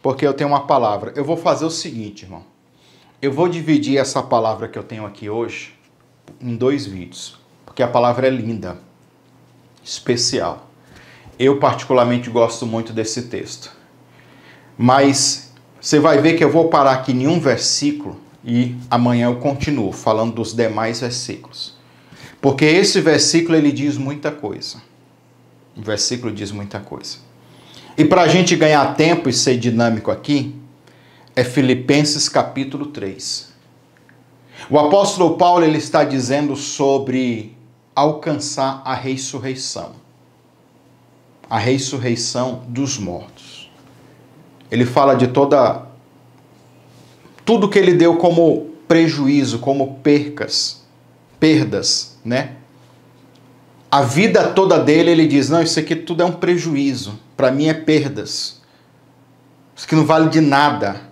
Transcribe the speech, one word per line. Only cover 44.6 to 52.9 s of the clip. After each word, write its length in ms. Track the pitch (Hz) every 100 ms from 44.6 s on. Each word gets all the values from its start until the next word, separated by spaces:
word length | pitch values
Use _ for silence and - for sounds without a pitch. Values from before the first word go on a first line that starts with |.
| -
Ele 160 | 113 120
fala 300 | 151 139 131
de 140 | 123
toda, 580 | 127 139 143 117 - - - _ _ _ _ _ _ _ _ _ - - _ - -
tudo 240 | - 226 196
que 120 | 202
ele 160 | 180 170
deu 220 | 170 170
como 520 | 180 165 165 - - - -
prejuízo, 720 | 165 165 143 135 143 123 113
como 380 | 131 139 131 -
percas, 840 | 147 147 147 - 107 - - - _ _ _ _ _ _
perdas, 800 | 156 156 117 98 85 - - -
né? 340 | 113 123 151 - _ _ _